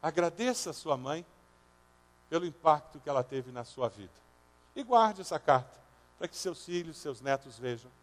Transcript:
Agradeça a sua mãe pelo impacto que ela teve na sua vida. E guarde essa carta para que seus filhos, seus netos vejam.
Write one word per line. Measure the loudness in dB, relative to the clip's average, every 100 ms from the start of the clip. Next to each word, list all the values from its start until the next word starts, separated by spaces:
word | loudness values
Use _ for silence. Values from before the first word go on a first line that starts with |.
Agradeça | 0 0 0 0 -2 -2 -6
a |
sua | -8 -2 -2
mãe | -2 -8 -8 _ _ _ _ _ _ _ _ _ _
pelo | -4 -4
impacto | 2 4 4 2 -14
que | -2
ela | 0
teve | 0 -4 -6
na | -12 -12
sua | -4 -4
vida. | -4 -18 -20 -20 _ _ _ _
E | -12
guarde | 4 6 6 2
essa | -6 -4
carta | 4 4 4 -18 -20 -20 _ _
para | -10
que | -6
seus | -8 -8
filhos, | -4 -4 -4 -10
seus | -10 -8
netos | -2 -2 -2 -8
vejam. | -6 -6 -10 -20